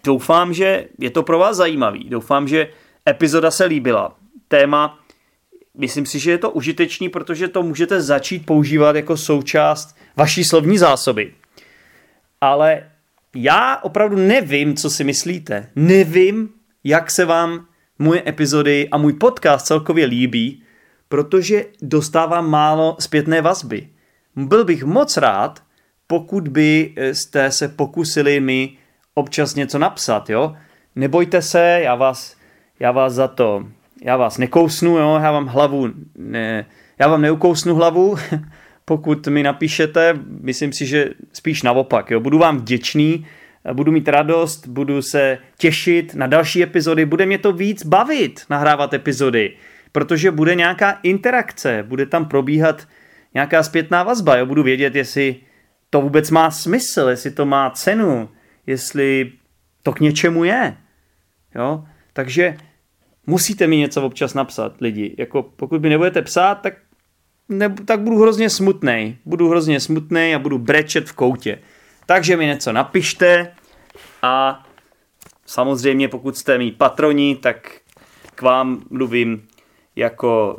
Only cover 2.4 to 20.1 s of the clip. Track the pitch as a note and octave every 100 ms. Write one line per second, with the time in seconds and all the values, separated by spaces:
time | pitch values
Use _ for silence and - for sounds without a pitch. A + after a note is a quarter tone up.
2.4 | C#3+ D#3 D3+ - _ _ - C#3+ D#3+ D#3+
3.4 | D#3+ D#3+ F#3 D3+ B2 A2 G2 - _ -
4.4 | - D3 C#3+ D3 D3 - _ _ _ _
5.4 | _ _ _ - C3+ D3 C3+ D3 D3 E3+
6.4 | - - C3 D3+ E3 - F#3 F3 - D#3+
7.4 | F3+ F#3 E3+ D3 E3+ G3 C#3+ C#3+ C#3 F#3
8.4 | D#3 D#3 C#3 D3+ D3+ D3+ D3 D#3+ - D3
9.4 | C3+ D#3 D3+ D3+ - _ _ - D3+ F3+
10.4 | F3 A#3+ D#3+ G3+ E3+ C3+ - G#2+ G2+ -
11.4 | _ _ _ _ _ _ _ _ _ _
12.4 | C#3 C#3+ D#3 D#3 - _ _ _ _ C3
13.4 | B2+ F3 B3+ G#4 F#3+ G#3 G#3+ G3+ F#3+ B3+
14.4 | E3+ C#3+ D3 C#3 D3 - C#3 C#3 E3+ F3
15.4 | D#3 G#2 G#2 - D#3 F#3+ D#3+ E3+ F#3 G#3+
16.4 | A3 - _ _ C#3 D#3 E3 - E3+ E3
17.4 | E3+ E3+ E3+ _ _ - D3+ E3+ - D#3
18.4 | D3 D3 D3 C#3+ C#3+ D3 D3 D3 A#3 A#3+
19.4 | E3 C#3 - D#3 D#3 E3 C#3